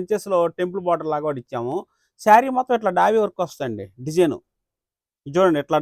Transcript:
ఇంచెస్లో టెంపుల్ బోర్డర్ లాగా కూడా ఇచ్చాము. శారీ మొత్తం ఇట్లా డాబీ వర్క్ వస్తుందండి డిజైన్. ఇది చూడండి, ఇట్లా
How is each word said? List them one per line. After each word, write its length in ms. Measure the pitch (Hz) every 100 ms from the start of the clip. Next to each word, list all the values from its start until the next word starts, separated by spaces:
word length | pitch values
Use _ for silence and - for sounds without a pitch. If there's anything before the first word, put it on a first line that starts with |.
ఇంచెస్లో 380 | 180 208 196 185 170 170
టెంపుల్ 240 | 180 190 180
బోర్డర్ 220 | 165 156
లాగా 120 | 151 151
కూడా 100 | 139 -
ఇచ్చాము. 320 | 123 117 165 208 _ _ _ -
శారీ 240 | 214 269 254
మొత్తం 160 | 262 240
ఇట్లా 140 | 214 180
డాబీ 180 | 185 220 208
వర్క్ 160 | - 175
వస్తుందండి 420 | - 131 107 95 107 131
డిజైన్. 280 | 156 170 107 - _ _ _ _ _ _ _ -
ఇది 60 | 147
చూడండి, 240 | 185 151
ఇట్లా 140 | 143 151